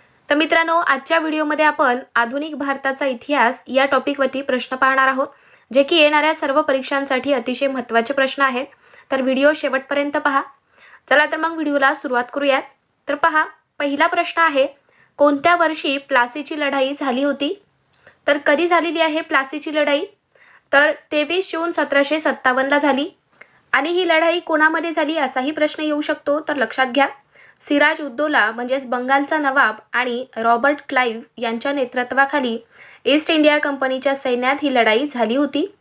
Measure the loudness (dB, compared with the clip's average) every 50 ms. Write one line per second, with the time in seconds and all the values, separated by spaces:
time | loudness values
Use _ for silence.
0 | _ _ _ _ _ -2 0 0 0 2 2 0 2 2 0 0 0 0 -2 -2
1 | -2 0 0 0 0 0 -2 -2 -2 -2 0 2 2 2 2 2 2 0 0 0
2 | -4 -4 -2 -2 -2 -2 -2 -6 -6 -6 -8 -6 -4 -4 -4 -4 -4 -4 -4 -2
3 | -2 -4 -4 -4 -6 -2 0 2 2 2 0 -2 -8 -4 0 0 2 2 2 0
4 | 0 -2 -2 -2 -2 -2 -2 -4 -4 -4 -4 -4 -4 -6 -4 0 0 2 2 4
5 | 2 2 2 0 -2 -6 -8 _ _ _ _ _ _ 0 2 2 4 4 4 4
6 | 6 6 4 4 2 2 0 0 -2 0 0 0 2 2 0 -2 -2 -2 -4 -2
7 | -2 -2 -2 -2 0 0 0 0 0 -4 -4 -2 -2 -2 -2 -4 -4 -2 0 0
8 | 0 0 -2 -4 -6 -6 -2 0 0 0 0 -2 -6 -8 -12 _ _ _ -20 -20
9 | -8 -4 -4 -2 0 0 0 2 4 2 2 2 -2 -4 -4 -4 -4 -4 -4 -2
10 | -2 -2 -2 -2 0 0 0 0 -2 -4 -8 _ _ _ _ _ -20 -20 -20 -16
11 | _ 0 2 2 4 2 0 -2 -4 -4 -4 -4 -2 -2 0 2 2 2 0 0
12 | -4 -4 -2 -2 -2 -4 -4 -4 0 0 0 0 -2 -6 _ _ _ _ _ _
13 | _ -6 -2 0 0 2 2 0 0 -2 -4 _ _ _ _ -6 -4 -2 0 2
14 | 0 2 2 0 -2 -2 0 0 2 2 2 2 0 0 -2 _ _ _ _ _
15 | _ _ _ 2 4 4 4 4 4 4 4 4 4 2 0 -2 -4 -4 -4 -4
16 | -4 0 0 0 2 0 -2 -8 -10 -8 -6 -4 -4 -2 -2 0 -2 -2 -2 -4
17 | -4 -4 -2 0 0 -2 0 -2 -2 -4 -4 -6 _ _ _ _ _ _ _ _
18 | _ -20 _ _ _ 0 0 0 2 2 2 2 2 2 2 2 2 0 0 0
19 | 0 0 0 -2 -2 -2 -2 -2 -2 -2 -6 -10 -8 -4 -2 0 0 2 0 0
20 | -2 -6 -12 _ _ _ _ _ _ _ -20 _ _ _ 4 4 4 4 2 -2
21 | -6 _ -2 -2 -2 0 -2 -4 -4 -4 -4 -4 -4 -4 -2 -2 -2 0 2 0
22 | 2 2 0 -2 0 -2 -2 0 0 0 0 0 0 0 2 2 2 2 2 0
23 | -2 -4 -8 _ _ _ _ _ -20 -20 _ _ _ _ -2 0 0 0 0 0
24 | 2 2 2 2 2 2 0 0 -2 -2 0 2 2 2 2 0 -2 -4 -2 -2
25 | -2 -2 -2 -2 -2 -2 -2 -4 -4 -4 -2 0 -2 -2 -2 -2 -4 -4 -2 -2
26 | -2 -4 -6 -4 -4 -2 -2 -2 -2 -4 -4 -2 -4 -2 -2 -2 -2 0 2 2
27 | 0 0 0 -6 _ _ _ -20 -20 -20 _ _ -6 -2 2 2 4 2 2 0
28 | -4 -8 -6 -4 -2 0 2 2 2 0 0 -4 -4 -4 -4 -4 -4 -4 -4 -4
29 | 0 0 0 0 0 0 -2 0 0 0 2 2 2 2 0 -4 -8 _ -4 -4
30 | -2 -2 -4 -6 -8 -8 -8 -2 0 2 2 2 2 2 0 -2 -4 -4 -2 0
31 | 0 0 -2 -6 -10 -16 _ -6 -6 -4 -4 -4 -4 -4 -2 -2 -4 -4 -2 -4
32 | -6 -2 0 0 0 2 0 0 -2 -2 -4 -6 -8 _ _ -20 -20 -20 -20 -6
33 | 0 2 2 2 2 2 2 4 4 4 4 2 0 -2 -2 -2 -2 -4 -2 -2
34 | -2 -2 -2 -2 -2 -2 -2 0 0 0 -2 0 -2 0 2 2 2 4 2 2
35 | 0 -2 -2 -2 -2 0 2 0 0 0 0 -2 -4 -4 -8 _